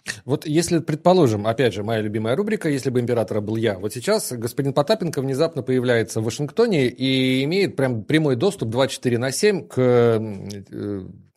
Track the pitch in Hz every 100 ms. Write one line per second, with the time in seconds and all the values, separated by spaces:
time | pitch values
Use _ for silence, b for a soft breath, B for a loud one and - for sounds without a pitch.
0 | - B - 147 160 151 175 170 - 151
1 | 180 185 139 107 104 113 127 104 104 113
2 | 107 107 110 139 208 214 165 139 135 123
3 | 120 117 104 107 104 113 110 95 104 123
4 | 120 214 - 123 117 - 139 135 147 220
5 | 175 143 135 131 160 143 113 127 123 117
6 | 110 117 113 - 147 - 233 175 127 -
7 | 131 131 131 131 139 185 185 - 131 120
8 | 101 156 151 127 180 - 117 113 131 -
9 | 127 117 131 131 208 190 - - 127 123
10 | 117 113 110 98 98 101 92 117 104 101
11 | 90 - -